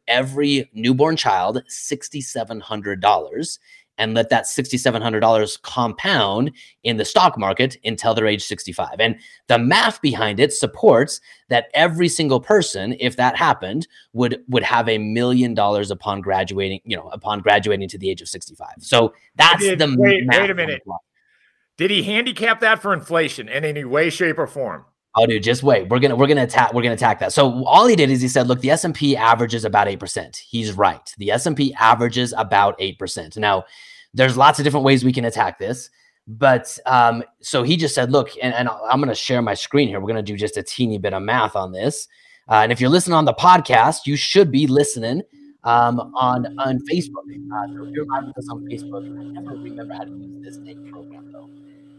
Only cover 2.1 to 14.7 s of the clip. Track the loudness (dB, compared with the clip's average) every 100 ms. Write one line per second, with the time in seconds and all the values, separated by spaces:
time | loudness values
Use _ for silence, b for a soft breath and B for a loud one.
2.1 | -12 -10 -8 -8 -10 -10 -8 -6 0 2
3.1 | 2 0 -8 -8 -10 b b b -4 -2
4.1 | 0 2 2 0 -4 -4 -2 -2 -4 -2
5.1 | 0 2 4 0 -6 -8 -4 -4 -4 -2
6.1 | 0 0 0 -4 -6 b b -4 -4 -2
7.1 | 2 2 2 -2 0 -2 -2 -8 -4 0
8.1 | 0 0 0 -4 -10 -10 -8 -8 -2 -2
9.1 | -2 b b b 2 4 2 2 0 -2
10.1 | -2 -2 2 0 2 -4 2 4 6 4
11.1 | -4 b b b -2 0 2 2 2 0
12.1 | 0 0 0 2 2 0 -4 -8 -4 -4
13.1 | 0 0 2 0 0 -4 -8 -8 b b
14.1 | -4 -2 -4 -4 -2 0